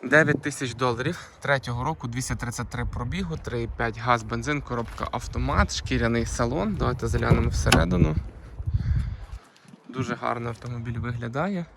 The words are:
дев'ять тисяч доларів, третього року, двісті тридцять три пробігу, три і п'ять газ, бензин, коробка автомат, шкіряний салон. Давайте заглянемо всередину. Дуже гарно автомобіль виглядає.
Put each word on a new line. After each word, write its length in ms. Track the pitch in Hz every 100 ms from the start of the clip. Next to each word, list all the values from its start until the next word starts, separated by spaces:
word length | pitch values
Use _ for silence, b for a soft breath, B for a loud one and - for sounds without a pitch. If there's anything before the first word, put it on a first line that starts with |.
дев'ять 400 | 127 147 151 143
тисяч 320 | 147 143 127
доларів, 460 | 117 127 117 131 175 - -
третього 440 | - 139 127 120
року, 240 | 123 165 -
двісті 260 | 120 127
тридцять 340 | 120 120 117 120
три 160 | 127
пробігу, 520 | 120 - 123 165 180 160
три 260 | - 120
і 60 | 117
п'ять 300 | - 117 110
газ, 240 | 117 120
бензин, 400 | 110 117 120 147
коробка 460 | - 120 113 - -
автомат, 640 | 123 - - 123 165 202 -
шкіряний 500 | - 127 117 117 117
салон. 480 | - 120 143 214
Давайте 340 | 180 123 127 117
заглянемо 400 | 117 117 - 113
всередину. 680 | - - - 82 90 - - - - - - - B B B B B B B B B B - -
Дуже 260 | 131 120
гарно 340 | 120 120 117 117
автомобіль 500 | 113 123 120 117 120
виглядає. 680 | 117 120 117 131 180 190 165